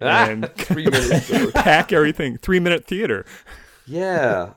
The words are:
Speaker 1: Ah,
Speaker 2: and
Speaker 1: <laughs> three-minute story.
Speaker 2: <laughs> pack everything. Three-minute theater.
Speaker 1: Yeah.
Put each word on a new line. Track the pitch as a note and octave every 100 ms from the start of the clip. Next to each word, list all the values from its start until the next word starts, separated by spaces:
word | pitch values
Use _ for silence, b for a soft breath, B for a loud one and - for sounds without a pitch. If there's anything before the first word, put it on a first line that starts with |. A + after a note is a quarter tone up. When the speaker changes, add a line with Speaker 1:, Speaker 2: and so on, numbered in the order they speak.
Speaker 1:
Ah, | B2+ F#3+ A#3
Speaker 2:
and | A2 E3+
Speaker 1:
<laughs> | -
three-minute | - - E3+ - - D#3
story. | - B3 A#3
Speaker 2:
<laughs> |
pack | - F#3+ D#3 F3+
everything. | E3 D3+ D#3 D3 A#2
Three-minute | - F#3 F3 E3+
theater. | - F#3+ A3 G2 B B B B B B -
Speaker 1:
Yeah. | D#3 F#3+ F3 B2+ G2 F2+